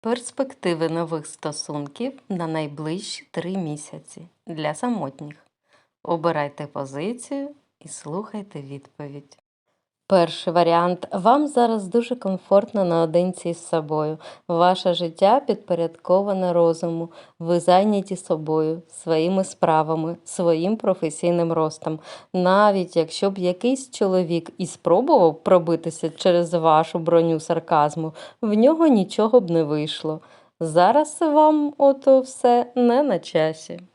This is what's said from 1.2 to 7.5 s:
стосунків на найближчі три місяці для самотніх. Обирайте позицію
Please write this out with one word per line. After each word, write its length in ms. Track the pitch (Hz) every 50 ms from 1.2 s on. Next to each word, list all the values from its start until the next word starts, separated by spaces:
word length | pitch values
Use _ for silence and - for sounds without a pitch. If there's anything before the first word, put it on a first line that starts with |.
| 151
стосунків 960 | - - _ - 151 147 - - - 147 147 143 139 143 - 233 269 269 - _ _
на 180 | 202 175 170
найближчі 800 | 160 160 160 156 147 147 147 151 156 165 196 - - - - - _
три 260 | - 156 151 175 190
місяці 720 | 190 175 151 151 147 - - - 156 _ _ - - 165 175 _ _ _
для 280 | - 165 156 156 151 156
самотніх. 720 | - - 247 240 143 143 135 139 - 151 147 147 _ _ _ _ _ _ _ _ _ _ _ _ _
Обирайте 640 | _ - 170 165 156 170 160 151 147 143 143 - 147
позицію 880 | 143 _ 143 139 135 135 143 165 208 240 247 - - 277 277 277 285